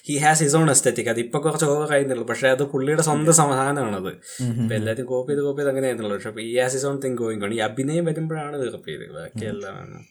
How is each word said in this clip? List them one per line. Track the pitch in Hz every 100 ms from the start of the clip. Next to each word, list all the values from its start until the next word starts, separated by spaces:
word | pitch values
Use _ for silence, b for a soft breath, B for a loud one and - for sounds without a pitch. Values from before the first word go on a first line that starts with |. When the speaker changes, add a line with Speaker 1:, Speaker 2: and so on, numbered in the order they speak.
| -
Speaker 1:
he | 143
has | 151 160 151
his | 160
own | 160
aesthetic. | 127 127 117 117
അത് | 117
ഇപ്പൊ | 120 147
കുറച്ച് | 139 151
ഓവർ | 151 147 151
ആയിരുന്നുള്ളൂ, | 143 139 123 107
പക്ഷെ | 113 131
അത് | 131
പുള്ളിയുടെ | 143 131 135 156
സ്വന്തം | 156 147 156
സമാധാനമാണത്. | 160 147 131 135 143 117 98 92
Speaker 2:
ഉം, | 87 B B
ഉം, | 123
Speaker 1:
ഇപ്പൊ | 113
Speaker 2:
ഉം. | 113
Speaker 1:
എല്ലാവരും | 110 107 113 127
കോപ്പി | 127 127
ചെയ്ത് | 143
കോപ്പി | 143 143
ചെയ്ത് | 143
അങ്ങനെ | 135 131
ആയിരുന്നുള്ളൂ. | 117 107 101
പക്ഷെ | 110
ഇപ്പൊ | 107
he | 113 120 127
has | 131
his | 143
own | 139 135
thing | 120 113
going | 107 101
on. |
ഈ | 113
അഭിനയം | 123 117 135 165
വരുമ്പോഴാണ് | 165 156 160 160 147 147
വെറുപ്പ് | 123 - -
ചെയ്തത്, | 73 -
ബാക്കി | 76 80 110
Speaker 2:
ഉം. | 107
Speaker 1:
എല്ലാം | 101 98
ആണ്. | 98 - - -